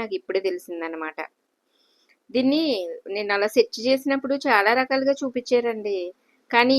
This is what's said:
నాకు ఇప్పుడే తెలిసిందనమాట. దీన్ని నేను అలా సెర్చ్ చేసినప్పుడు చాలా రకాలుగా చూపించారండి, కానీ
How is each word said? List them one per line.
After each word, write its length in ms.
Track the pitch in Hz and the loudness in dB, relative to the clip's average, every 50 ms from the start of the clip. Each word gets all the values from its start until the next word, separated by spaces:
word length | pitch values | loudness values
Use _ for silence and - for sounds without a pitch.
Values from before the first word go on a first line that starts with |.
నాకు 140 | 226 214 196 180 | -8 -8 -8 -8
ఇప్పుడే 200 | - - 185 190 190 190 | -6 -4 -2 -2 -2 -2
తెలిసిందనమాట. 720 | 180 180 - - 175 170 165 165 165 160 160 156 156 - 156 - _ _ _ _ _ _ _ _ _ _ _ _ _ _ _ _ _ _ _ - | -4 -6 -8 -10 -10 -8 -8 -8 -8 -8 -10 -10 -10 -10 -12 -12 _ _ _ _ _ _ _ _ _ _ _ _ _ _ _ _ _ _ _ -4
దీన్ని 340 | 196 254 254 262 285 311 330 302 240 196 180 170 160 - - - 196 | -2 0 2 2 2 2 0 0 -2 -2 -4 -8 -10 -12 -12 -8 -8
నేను 160 | 208 208 202 202 | -6 -2 -2 0
అలా 140 | 202 202 214 - | 0 0 2 4
సెర్చ్ 240 | 247 226 - - - 220 254 | 4 2 2 0 -4 0 0
చేసినప్పుడు 460 | 269 269 269 285 269 269 262 254 277 277 - | 0 2 0 -2 -2 -2 -2 -2 -4 -2 2
చాలా 260 | 285 240 202 196 214 233 254 | 4 4 4 4 4 4 2
రకాలుగా 340 | 262 254 269 269 269 269 277 277 | 2 0 0 0 2 0 0 0
చూపించారండి, 800 | 285 262 240 254 247 - 254 240 233 233 226 214 208 214 196 185 175 180 - _ _ _ _ _ _ - | -2 -4 -4 -6 -2 0 2 2 2 0 -4 -4 -4 -4 -4 -4 -4 -6 -10 _ _ _ _ _ _ 0
కానీ 220 | - 233 240 254 269 | 2 4 4 6 4